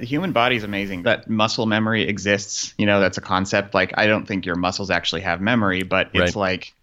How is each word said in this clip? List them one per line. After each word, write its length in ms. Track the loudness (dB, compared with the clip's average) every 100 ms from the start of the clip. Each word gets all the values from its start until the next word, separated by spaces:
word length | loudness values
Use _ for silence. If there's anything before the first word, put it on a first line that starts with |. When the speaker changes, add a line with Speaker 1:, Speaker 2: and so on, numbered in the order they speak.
| -2
Speaker 1:
human 260 | -2 0
body 240 | 2 4 2
is 80 |
amazing. 400 | -2 -4 -4 -2
That 260 | 0 0 0
muscle 360 | 0 0 0 0
memory 380 | 0 2 0
exists. 720 | 0 -2 0 0 0 -8 -8 -2
You 80 | 2
know, 140 | 4
that's 180 | 4 0
a 40 |
concept. 520 | -2 -2 0 0 0
Like, 180 | 0 0 2
I 80 | 2
don't 180 | 2 0
think 180 | -4 -2
your 100 | -2
muscles 340 | -2 -2 -2
actually 320 | -2 -2 -4
have 200 | -2 -2
memory, 420 | 0 2 2 0
but 260 | 0 -2 0
it's 220 | 0 0 0
Speaker 2:
Right. 0 |
Speaker 1:
like 380 | -2 -2 -8 _